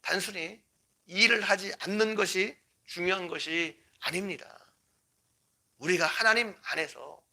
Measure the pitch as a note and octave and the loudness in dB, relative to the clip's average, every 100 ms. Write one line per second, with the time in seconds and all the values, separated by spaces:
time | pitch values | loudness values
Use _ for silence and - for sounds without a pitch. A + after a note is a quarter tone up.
0 | - F3 G#3+ G3 E3 A3 _ _ _ _ | -2 -2 -2 -8 -10 -12 _ _ _ _
1 | _ F3+ A3+ A3+ G3 G3 F#3+ - - G#3 | _ 2 4 4 4 2 0 -8 -4 0
2 | A3 A3 G3 F#3 G3+ - _ _ _ - | 2 2 0 2 -2 -4 _ _ _ -6
3 | F3 F#3+ F3 D#3+ C#3+ E3 E3 D3 _ _ | -2 -2 -2 -6 -4 -2 -2 -6 _ _
4 | - D#3+ G3 D#3 - - - _ _ _ | -6 -6 -6 -10 -12 -20 -20 _ _ _
5 | _ _ _ _ _ _ _ _ C#3+ F3+ | _ _ _ _ _ _ _ _ 0 4
6 | D#3+ - A3+ A3 A3+ F#3 - D#3 D#3 - | 4 4 4 4 2 -6 -6 -4 -4 -8
7 | C3+ - _ | -16 -18 _